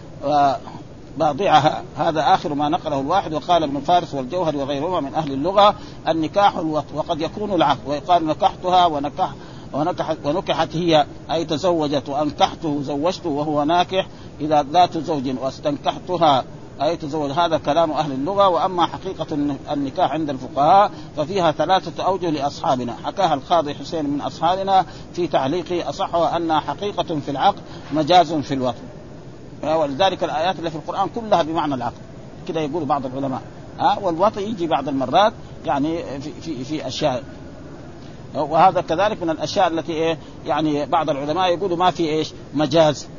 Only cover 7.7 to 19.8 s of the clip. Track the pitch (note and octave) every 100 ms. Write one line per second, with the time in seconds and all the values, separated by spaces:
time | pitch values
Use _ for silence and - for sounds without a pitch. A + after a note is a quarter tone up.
7.7 | C3+ C3 C#3+ C#3 F3 D#3+ D3+ G3 - F3+
8.7 | F#3 F3 D3 C#3+ - F3 - - - -
9.7 | B2+ D#3+ D3+ D3 D3+ C3 E3+ F#3+ E3 E3
10.7 | D#3+ F3 D#3 C#3+ - - D#3+ D#3+ D#3 F#3
11.7 | F3 D3 C#3 C3 C#3 D3+ - D3+ C#3+ D#3+
12.7 | D3 C#3+ D3 D#3+ F#3 F3 C#3+ D3+ D3 D3
13.7 | F3 F3+ F#3 F#3+ - - - D3+ D3+ C#3
14.7 | D#3+ F3+ E3 D3 D3+ C3 B2+ C3 - D3+
15.7 | C#3+ F3+ - - F3 E3 C3+ A#2 - -
16.7 | - C#3+ E3+ D#3 D#3 C#3+ C#3 F3 D#3 -
17.7 | D3 E3 C#3+ D#3 C3 C#3+ G3 G3 E3 F3+
18.7 | F3+ D#3+ D3 F#3+ F#3 D#3 D3+ D3 C#3 -
19.7 | D3